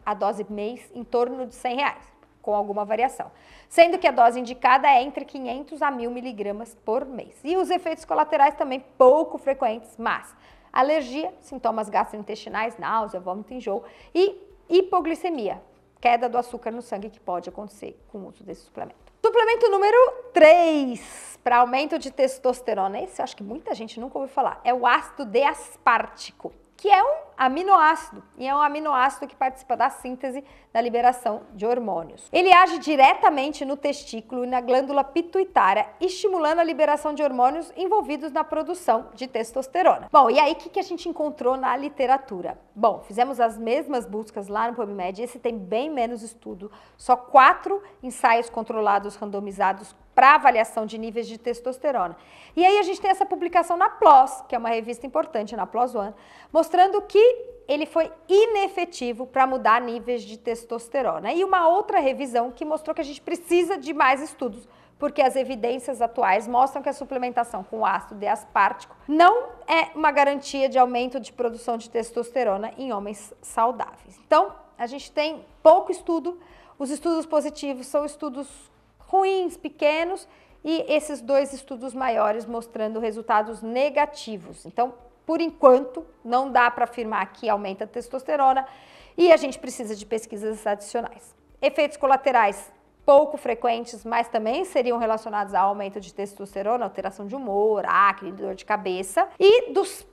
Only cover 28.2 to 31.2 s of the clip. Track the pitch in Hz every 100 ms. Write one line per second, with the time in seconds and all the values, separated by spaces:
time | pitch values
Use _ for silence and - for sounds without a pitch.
28.2 | - - 254 285 294 294 311 269 262 269
29.2 | 277 - 262 254 - 220 254 262 254 254
30.2 | 269 254 269 - _ 226 240 233 240 254